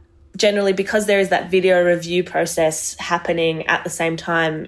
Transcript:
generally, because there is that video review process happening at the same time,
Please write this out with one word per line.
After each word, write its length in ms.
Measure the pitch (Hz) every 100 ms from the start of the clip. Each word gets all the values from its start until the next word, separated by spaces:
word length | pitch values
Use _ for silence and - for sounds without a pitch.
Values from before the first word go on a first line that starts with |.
| _ _ - -
generally, 360 | 208 202 196
because 320 | 190 190 214 202
there 140 | 196
is 100 | 190
that 220 | 185 180
video 320 | 185 185 180
review 400 | 175 170 165 180
process 720 | 175 160 165 - 160 156 - -
happening 680 | - 175 - 170 165 160 -
at 160 | -
the 60 | 170
same 260 | - 165 165
time, 520 | 175 165 160 156